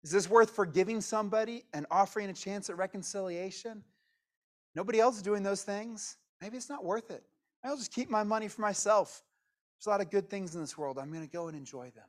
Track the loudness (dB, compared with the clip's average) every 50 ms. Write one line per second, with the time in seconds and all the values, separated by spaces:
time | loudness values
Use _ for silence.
0 | -4 2 2 2 4 8 8 8 8 8 4 0 0 2 4 2 2 4 0 -4
1 | -2 -2 -2 -2 0 2 0 0 0 0 -6 -10 -12 _ -8 -8 -4 2 4 4
2 | 4 4 2 -6 -4 -4 -8 -8 -6 -6 -6 -6 -6 -8 -4 -4 -4 -4 -4 -8
3 | -8 -6 -6 -4 -4 -4 -4 -4 -6 -6 -8 -10 -12 -12 -12 -12 -18 _ _ _
4 | _ _ _ _ _ _ _ _ _ _ _ _ _ _ _ -6 -2 2 6 6
5 | 6 6 4 2 0 0 0 2 2 0 0 -2 -2 -6 -6 -6 -6 -10 -10 -10
6 | -12 -12 -12 _ _ _ _ _ -12 -12 -10 -10 -10 -10 -10 -6 -2 -2 -2 -2
7 | -2 -8 -14 -14 _ _ _ _ _ _ _ _ -6 -6 -4 -4 -6 -6 -4 -4
8 | -2 2 2 2 2 2 0 0 -2 -6 -6 -2 -2 0 0 2 4 6 6 6
9 | 6 2 -6 -20 _ _ _ _ _ _ _ _ _ _ _ _ 0 0 2 2
10 | 2 2 0 0 0 0 -8 -6 -6 -6 -6 -6 -8 -8 -6 -6 -6 -4 -4 -6
11 | -8 -8 -10 -10 -10 -10 -8 -8 -8 -8 -8 -10 -12 -12 -12 -14 -14 -14 _ -20
12 | -20